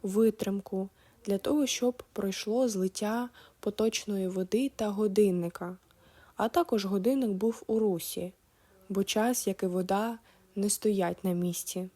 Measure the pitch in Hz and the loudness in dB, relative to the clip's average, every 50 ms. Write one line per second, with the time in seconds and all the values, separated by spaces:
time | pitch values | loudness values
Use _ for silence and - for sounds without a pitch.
0 | - 190 190 214 226 220 214 - - 196 196 202 196 - 202 190 190 196 _ _ | -4 0 2 4 4 4 2 0 -4 -4 -4 -4 -6 -4 -6 -6 -6 -6 _ _
1 | _ - _ _ - - 196 190 - - 294 302 277 247 - - 247 247 240 - | _ -20 _ _ -4 -2 -2 -2 0 0 2 2 2 2 0 0 0 0 0 -2
2 | - _ _ - 196 196 185 - - 214 220 247 262 240 208 190 190 190 - - | -18 _ _ -4 -4 -4 -4 -4 -4 -2 0 2 2 2 2 0 -2 -2 -2 -4
3 | 214 208 220 240 247 247 _ - - - _ _ - 208 202 - 220 226 220 - | -4 -2 -2 -2 -4 -6 _ -20 -20 -20 _ _ -6 -6 -2 0 0 0 0 -2
4 | - 214 202 196 190 180 185 185 185 185 - 226 269 277 - - 220 208 196 208 | -4 -4 -2 -2 -2 -2 -2 -2 -2 0 0 0 0 0 -2 -4 -4 -4 0 0
5 | 214 208 190 214 208 196 180 180 170 170 - - 175 175 185 - _ _ _ _ | 0 2 4 6 6 6 4 0 -2 -4 -6 -8 -10 -10 -10 -14 _ _ _ _
6 | - - - - - - _ - 208 240 - 349 339 - 247 214 196 190 202 196 | -20 -20 -20 -20 -20 -16 _ -2 -2 2 2 2 2 2 0 0 0 0 0 2
7 | 185 240 269 269 254 220 196 185 214 226 226 - - - 220 220 220 208 180 165 | 2 2 2 2 2 0 0 2 0 0 0 -2 -4 -2 0 2 4 2 2 0
8 | - - - 185 175 185 - _ _ _ _ _ _ _ _ - - - 196 190 | -4 -6 -6 -6 -8 -8 -10 _ _ _ _ _ _ _ _ -20 -10 -2 0 0
9 | 196 - - 214 214 240 254 - - 202 190 - - 185 175 185 185 185 196 202 | 0 2 2 2 2 2 2 0 0 -2 -2 0 -2 0 0 0 0 0 0 0
10 | 220 233 233 226 _ - _ _ _ _ _ 202 196 208 - - - 214 208 196 | 0 -2 -4 -8 _ -20 _ _ _ _ _ -2 0 0 0 2 2 2 2 2
11 | 180 170 175 - - 185 175 175 180 175 175 - - - - 185 185 185 _ | 0 0 -2 -2 -2 0 0 2 0 -2 -2 -4 -8 -6 -6 -8 -8 -8 _